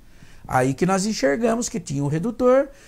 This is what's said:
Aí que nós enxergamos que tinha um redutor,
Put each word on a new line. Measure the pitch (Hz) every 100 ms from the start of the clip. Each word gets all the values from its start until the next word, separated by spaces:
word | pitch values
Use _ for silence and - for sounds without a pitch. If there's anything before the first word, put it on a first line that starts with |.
| - - - - -
Aí | 131 131
que | 139
nós | 180 190 208
enxergamos | 208 262 269 233 233 -
que | 220
tinha | - 139
um | 143
redutor, | 156 226 208 247 262 277 -